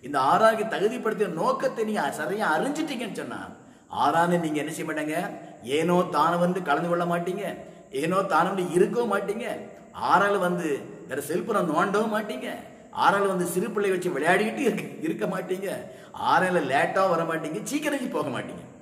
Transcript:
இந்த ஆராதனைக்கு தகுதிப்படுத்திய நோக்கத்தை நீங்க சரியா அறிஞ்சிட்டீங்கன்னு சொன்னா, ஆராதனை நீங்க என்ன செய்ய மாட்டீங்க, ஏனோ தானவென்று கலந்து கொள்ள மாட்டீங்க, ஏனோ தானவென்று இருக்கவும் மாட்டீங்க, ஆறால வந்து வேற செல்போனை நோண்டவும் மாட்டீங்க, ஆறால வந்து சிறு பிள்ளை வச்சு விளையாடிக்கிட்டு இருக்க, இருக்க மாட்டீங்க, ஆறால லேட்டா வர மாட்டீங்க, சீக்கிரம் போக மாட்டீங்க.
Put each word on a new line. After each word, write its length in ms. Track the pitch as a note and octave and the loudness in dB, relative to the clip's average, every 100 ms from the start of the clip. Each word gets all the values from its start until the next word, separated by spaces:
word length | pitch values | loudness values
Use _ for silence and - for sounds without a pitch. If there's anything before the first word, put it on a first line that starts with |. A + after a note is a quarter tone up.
இந்த 140 | F3+ C#3+ | -2 2
ஆராதனைக்கு 420 | C3+ F#3 A3 G#3+ G#3 | 4 6 6 4 -2
தகுதிப்படுத்திய 600 | D#3 G#3 A#3+ - - G3 | 0 -2 0 -4 -2 -2
நோக்கத்தை 500 | E3 A3 C4 C4+ A#3+ A3 | 0 0 0 -2 -2 -2
நீங்க 180 | G3+ C#3+ | -2 -2
சரியா 320 | D3+ D#3 G#3 F#3 | -4 -4 -2 0
அறிஞ்சிட்டீங்கன்னு 680 | D#3 B3 D4 D#4+ B3 A3 E3 | 0 0 -2 -4 -4 -6 -8
சொன்னா, 200 | B2+ G#2 F#2+ - - - _ G2 | -8 -10 -12 -16 -20 -20 _ 0
ஆராதனை 400 | C3+ D#3+ F3 F3 | 2 4 4 2
நீங்க 200 | D#3+ D3 | 2 -2
என்ன 120 | D3 | -4
செய்ய 140 | E3 D#3+ | -6 -6
மாட்டீங்க, 300 | D3+ D3+ D#3+ F#3+ - - - A#2+ | -4 -2 -4 -4 -10 -16 -14 -2
ஏனோ 260 | D3 E3+ F3+ F3 | 0 4 4 4
தானவென்று 500 | D3 D#3+ F3 F3 F#3 | 2 2 4 2 0
கலந்து 280 | D#3+ D3+ E3+ | 0 0 2
கொள்ள 140 | F3 E3+ | 0 0
மாட்டீங்க, 380 | E3+ F3 G3 F#3 D#3+ - - - C3 | 0 -2 -4 -6 -8 -14 -20 -8 -4
ஏனோ 220 | E3 F#3+ F#3 | 0 0 2
தானவென்று 360 | D#3+ F3+ F#3+ F3 | 2 2 0 0
இருக்கவும் 420 | E3+ G#3 A#3 A#3 | 4 4 2 0
மாட்டீங்க, 340 | G3 G3 G#3+ A#3 - - - - - A#2 | 0 -2 -6 -6 -8 -10 -18 -18 -6 4
ஆறால 300 | F3 G3+ G3+ | 4 4 2
வந்து 280 | F3+ F3 D#3+ C3 - - | 2 0 -2 -4 -6 -16
வேற 180 | - C3+ | -8 -8
செல்போனை 400 | C#3+ E3+ - G3+ | -2 -4 0 0
நோண்டவும் 500 | E3+ D3+ G3+ G3+ A3+ G#3+ | 0 0 2 2 0 -2
மாட்டீங்க, 320 | G#3+ B3 A3+ - - - - - | -4 -8 -8 -10 -14 -20 -14 2
ஆறால 340 | C#3+ G3 G3 | 2 4 2
வந்து 180 | F#3 D#3+ | 0 0
சிறு 200 | F3+ G#3 | 0 -2
பிள்ளை 220 | G#3 G3+ | 0 0
வச்சு 180 | F#3 F3 | 0 0
விளையாடிக்கிட்டு 540 | C3+ D#3 G3 G#3+ G#3+ | 0 4 4 2 2
இருக்க, 200 | B3+ - D3+ - | 0 0 -6 -6
இருக்க 240 | D#3+ - G3 | -6 -2 -2
மாட்டீங்க, 420 | F#3 F3+ F#3 G3 C3+ - - - - A2+ | -4 -4 -6 -4 -8 -10 -16 -16 -4 4
ஆறால 360 | D#3 F#3 F3+ C#3 | 4 4 2 2
லேட்டா 380 | C#3 E3 G3 F#3+ | 2 2 2 2
வர 140 | E3 | 2
மாட்டீங்க, 380 | E3 D#3+ D#3 F#3 F3+ | 0 -2 -4 -6 -4
சீக்கிரம் 500 | C#4+ D4 C#4 A#3 D#3+ | -4 -2 -2 -2 -4
போக 140 | C#3 | -4
மாட்டீங்க. 340 | A2+ - - - - | -6 -8 -12 -16 -20